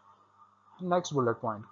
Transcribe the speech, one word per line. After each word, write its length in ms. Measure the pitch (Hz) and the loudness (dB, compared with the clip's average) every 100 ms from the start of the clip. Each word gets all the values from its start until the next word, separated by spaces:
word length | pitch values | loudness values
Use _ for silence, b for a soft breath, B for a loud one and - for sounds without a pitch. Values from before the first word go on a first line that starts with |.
| - - _ _ - _ _ - | -20 -20 _ _ -20 _ _ -10
Next 300 | 180 180 175 | 0 0 2
bullet 240 | 143 120 113 | 0 0 0
point, 280 | 113 107 117 | -4 -6 -4